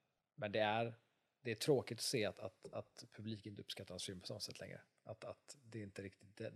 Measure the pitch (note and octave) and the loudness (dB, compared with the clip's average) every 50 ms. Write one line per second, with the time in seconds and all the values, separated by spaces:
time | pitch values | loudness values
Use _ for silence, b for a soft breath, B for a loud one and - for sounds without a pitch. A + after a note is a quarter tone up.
0 | _ _ _ _ _ _ _ - G#2+ G#2 G2+ A2 G#2+ G#2 G#2+ A2+ A#2 A#2 A#2 - | _ _ _ _ _ _ _ -2 -2 2 4 6 6 8 8 6 4 2 -2 -8
1 | _ _ _ _ _ _ _ _ - A#2+ A2+ - - D#3 C#3+ B2 A2 - A#2+ A2 | _ _ _ _ _ _ _ _ -2 -2 0 2 6 6 6 6 6 2 -2 -2
2 | - - - A#2+ G#2 F#2+ - - A2 - - _ - - - A2+ - - _ - | 0 2 4 4 4 4 2 -2 -6 -8 -8 _ -14 -8 -6 -6 -6 -6 _ -16
3 | B2+ - - - G#2+ A2 A2+ G2+ - A2 G#2 G2+ G2 - - - F#2+ - F2+ F2+ | -18 -16 -14 -8 -6 -6 -6 -6 -6 -8 -10 -10 -8 -8 -8 -8 -6 -8 -6 -6
4 | - - G2 F2+ - - - - - - - - - G2 F2+ - - _ _ _ | -4 -6 -6 -8 -6 -8 -6 -6 -6 -6 -6 -8 -10 -10 -10 -12 -14 _ _ _
5 | _ A#2 A#2 - - A#2+ - - _ - - - B2+ A2+ A2+ A2+ G#2 G2 - - | _ -12 -10 -8 -8 -10 -10 -10 _ -18 -18 -18 -16 -8 -6 -6 -6 -6 -6 -6
6 | G2 F#2+ - _ - G2 - - A2 A2+ A2 | -8 -8 -10 _ -20 -20 -10 -6 -6 -6 -4